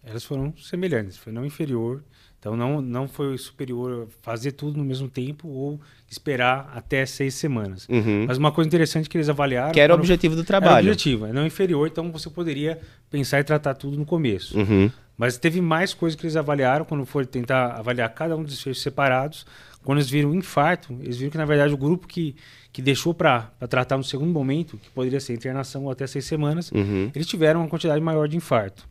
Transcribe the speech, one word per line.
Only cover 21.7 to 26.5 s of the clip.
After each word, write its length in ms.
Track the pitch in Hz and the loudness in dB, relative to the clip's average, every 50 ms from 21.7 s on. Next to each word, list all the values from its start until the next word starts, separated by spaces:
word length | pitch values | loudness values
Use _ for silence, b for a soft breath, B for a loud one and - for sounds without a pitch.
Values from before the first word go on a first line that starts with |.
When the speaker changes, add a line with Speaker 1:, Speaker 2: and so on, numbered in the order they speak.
| 147 | 2
Speaker 1:
o 40 | 135 | 0
grupo 300 | 135 147 175 175 - - | 2 0 0 0 -2 -8
que, 300 | - 180 165 151 131 b b b b b b b | -6 -6 -6 -6 -6 b b b b b b b
que 100 | _ - | _ -2
deixou 320 | 131 135 139 127 - 165 170 | 0 0 2 2 0 -2 -2
pra, 380 | 165 175 156 131 117 113 110 - _ | 2 4 4 4 4 0 -6 -14 _
pra 80 | - 120 | -8 -2
tratar 300 | - 127 127 127 139 135 | 0 0 2 2 0 -2
no 60 | 135 | -2
segundo 260 | - - 135 143 170 | -4 -6 -4 -2 -2
momento, 460 | 175 156 135 131 135 156 170 - - 107 | 0 0 0 0 -2 -2 -4 -6 -10 -20
que 120 | - - | -20 -14
poderia 280 | _ - 127 127 127 139 | _ -4 -2 -2 -2 -4
ser 140 | 135 - 120 | -4 -4 -8
internação 500 | 117 - 135 127 135 135 - - 139 135 | -6 -6 -6 -6 -6 -8 -8 -8 -8 -8
ou 80 | 139 | -8
até 160 | 131 - 135 131 | -6 -6 -8 -6
seis 160 | - 143 131 | -6 -8 -6
semanas, 480 | - 160 151 151 147 | -4 -2 -2 0 0